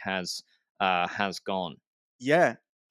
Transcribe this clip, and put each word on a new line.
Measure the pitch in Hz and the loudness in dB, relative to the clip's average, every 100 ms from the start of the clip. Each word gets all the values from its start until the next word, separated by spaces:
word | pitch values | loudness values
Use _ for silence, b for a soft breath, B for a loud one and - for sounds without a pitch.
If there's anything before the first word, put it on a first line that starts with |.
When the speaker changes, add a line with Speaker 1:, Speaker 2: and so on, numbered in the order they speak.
Speaker 1:
has, | 101 95 87 - - _ _ - | -4 -4 -4 -8 -12 _ _ -2
uh, | 95 90 87 | 2 2 0
has | - 101 90 | -2 -4 -4
gone. | - 95 87 69 _ _ _ - | -4 -4 -4 -10 _ _ _ -8
Speaker 2:
Yeah, | 127 160 147 113 _ _ - | 2 4 4 2 _ _ 0